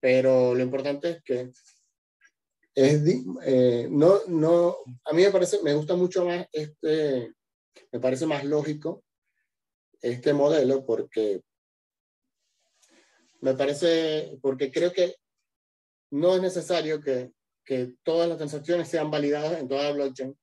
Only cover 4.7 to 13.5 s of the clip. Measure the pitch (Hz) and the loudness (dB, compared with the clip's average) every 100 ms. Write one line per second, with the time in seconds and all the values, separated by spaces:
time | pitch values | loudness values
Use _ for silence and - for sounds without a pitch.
4.7 | 175 - 123 - 156 196 190 180 202 160 | -2 -12 -14 -4 2 4 4 0 -2 0
5.7 | 147 151 180 180 185 175 175 - 156 151 | -2 0 -2 0 0 -2 -4 -6 -8 -8
6.7 | - 160 156 151 131 113 - _ _ _ | -8 -2 0 0 -2 -6 -14 _ _ _
7.7 | - _ 120 127 131 160 143 139 151 151 | -20 _ -4 -2 -2 -2 -2 -2 -2 -2
8.7 | 151 160 175 _ _ _ _ _ _ _ | -6 -8 -10 _ _ _ _ _ _ _
9.7 | _ _ _ 120 123 147 143 143 160 131 | _ _ _ -6 -2 0 2 4 4 2
10.7 | 135 131 113 - - 107 95 _ _ _ | 0 0 -4 -2 -2 -2 -2 _ _ _
11.7 | _ _ _ _ _ _ _ _ _ _ | _ _ _ _ _ _ _ _ _ _
12.7 | _ _ _ _ _ _ _ 135 | _ _ _ _ _ _ _ -2